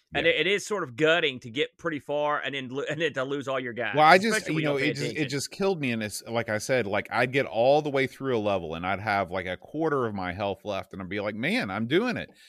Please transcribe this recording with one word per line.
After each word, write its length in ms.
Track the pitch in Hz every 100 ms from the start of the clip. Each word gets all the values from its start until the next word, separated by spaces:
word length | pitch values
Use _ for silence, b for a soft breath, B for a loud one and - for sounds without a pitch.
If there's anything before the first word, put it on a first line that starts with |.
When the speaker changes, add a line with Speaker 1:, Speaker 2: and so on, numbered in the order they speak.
| _ 139
Speaker 1:
And 100 | 160
Speaker 2:
Yeah. 60 |
Speaker 1:
it, 160 | 135 160
it 0 |
is 180 | 202 -
sort 160 | 208
of 140 | 151 117
gutting 440 | 156 170 156 127
to 100 | 123
get 260 | 117 151 -
pretty 220 | 170 151
far 400 | - 147 147 147
and 160 | 135 139
then 140 | 127
lo-, 160 | 135 131
and 100 | 147
then 140 | 160
to 100 | 135
lose 240 | 131 143 135
all 120 | 131
your 140 | 127
guys, 200 | 110 110 127
Speaker 2:
Well, 80 | 156
I 120 | 185
just, 200 | 220 220
Speaker 1:
especially 180 | 208 156
when 80 |
Speaker 2:
you 60 | 151
Speaker 1:
you 40 |
don't 60 | 143
Speaker 2:
know, 40 | 135
Speaker 1:
pay 40 |
Speaker 2:
it 40 |
just, 120 | 127 120
it 40 |
Speaker 1:
attention. 180 | 117 143
Speaker 2:
just 220 | 139 -
killed 280 | - 196 180
me. 100 | 135
And 100 | 117
it's, 220 | 107 -
like 260 | - 117 117
I 80 | 107
said, 300 | - 131 101
like, 200 | 101 -
I'd 200 | 110 127
get 140 | 135 92
all 380 | 104 127 147
the 80 | 151
way 160 | 135 131
through 280 | - 135 120
a 40 |
level 340 | 104 98 82
and 140 | 82 90
I'd 120 | 98
have, 280 | 107 101 92
like, 160 | 95 90
a 100 | 90
quarter 500 | - 151 160 143 117
of 80 | 101
my 180 | 90
health 320 | 90 101 95 104
left. 280 | 95 -
And 80 | 92
I'd 80 | 92
be 100 | 101
like, 160 | 101 107
"Man, 340 | 139 240 110
I'm 160 | 95 113
doing 320 | 165 247 147
it." 140 | - B